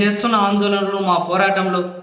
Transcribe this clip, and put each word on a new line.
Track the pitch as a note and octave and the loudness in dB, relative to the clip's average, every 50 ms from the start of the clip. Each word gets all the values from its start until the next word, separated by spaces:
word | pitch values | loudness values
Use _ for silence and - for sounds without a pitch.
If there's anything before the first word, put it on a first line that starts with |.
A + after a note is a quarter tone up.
చేస్తున్న | G#3 G#3 G#3 - A#3+ A#3 A3+ G#3 G3 | 2 2 0 0 0 0 2 2 2
ఆందోళనలు, | G3+ G#3 G3+ G3+ G3+ G3+ G3 G3 F#3+ G3 G3 F#3+ | 2 2 0 0 0 0 0 0 -2 -2 -2 0
మా | F3+ F3 E3+ - F3 | 0 0 0 0 0
పోరాటంలో | F3+ F#3+ G3 F#3+ G3 F#3+ F#3 F#3 F3+ F3+ F3+ - - - | 0 0 2 2 2 0 0 0 -2 -2 -4 -6 -10 -14